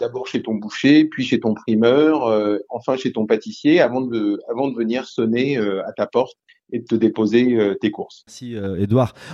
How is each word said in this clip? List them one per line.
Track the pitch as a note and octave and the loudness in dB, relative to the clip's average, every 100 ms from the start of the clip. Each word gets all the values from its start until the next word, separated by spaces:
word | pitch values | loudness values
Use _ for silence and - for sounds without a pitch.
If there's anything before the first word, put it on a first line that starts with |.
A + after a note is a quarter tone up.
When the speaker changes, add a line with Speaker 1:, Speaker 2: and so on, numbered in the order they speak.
Speaker 1:
d'abord | A#2 B2+ C3 | -6 -6 -6
chez | A#2+ | -6
ton | A2+ | -4
boucher, | G#2+ G#2 - C3+ D3+ | -6 -6 -2 4 6
puis | D#3 - | 4 0
chez | A#2+ A#2 | -2 0
ton | A2+ | 0
primeur, | G#2+ - A2 A#2 C3+ D#3 D3+ A#2+ | -2 0 2 4 4 4 2 0
euh, | G#2+ G#2 G#2 - | 0 0 -2 -4
enfin | A#2+ C3 C3 | -8 -4 -2
chez | B2+ | -2
ton | A#2+ A2 | -4 0
pâtissier, | A2 G#2+ G#2+ D3 F3 | 0 -2 -2 2 4
avant | B2+ B2+ | 4 2
de, | C3 A#2 G#2 G#2 - | -4 -2 -2 -2 -4
avant | A#2+ C#3 | -4 -4
de | |
venir | A#2 A2+ B2 B2+ | -4 -4 -4 -6
sonner, | - A2+ A#2+ C#3 C3+ | -4 0 0 0 0
euh, | G#2 F#2+ - | -2 -2 -6
à | |
ta | - G#2 | -6 -2
porte | B2 B2+ - _ _ _ | 0 -2 -6 _ _ _
et | A#2 | -10
de | |
te | A2+ | -2
déposer, | A2 A2 A2 G#2+ A#2 B2 | 0 2 2 2 4 4
euh, | A#2 G2+ F#2+ | 2 0 0
tes | G#2+ | -4
courses. | G#2 - - _ | -4 -10 -14 _
Speaker 2:
Merci, | - B2 A2+ | -18 -12 -8
euh, | G2 F2+ | -6 -4
Édouard. | G2+ B2 A#2 - - | 2 2 2 -4 -12